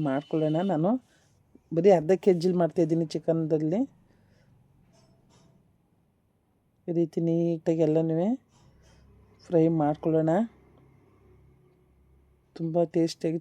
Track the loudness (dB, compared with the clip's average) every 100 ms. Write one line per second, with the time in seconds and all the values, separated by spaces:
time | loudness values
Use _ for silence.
0 | -2 -4 -4 -4 -2 -2 -2 0 0 -2
1 | _ _ _ _ _ _ -6 2 4 4
2 | 4 2 2 2 2 0 0 0 0 0
3 | -2 -4 -2 -2 0 -2 0 -2 -4 _
4 | _ _ _ _ _ _ _ _ _ _
5 | _ _ _ _ _ _ _ _ _ _
6 | _ _ _ _ _ _ _ _ -6 -2
7 | -2 -2 -2 0 -2 -2 -4 0 2 2
8 | 0 -2 -2 -4 _ _ -20 _ _ _
9 | _ -20 _ _ -2 2 2 2 -2 -2
10 | -2 0 2 0 -2 _ _ _ _ _
11 | _ _ _ _ _ _ _ _ _ _
12 | _ _ _ _ _ -10 -4 0 0 0
13 | -2 -2 -6 -4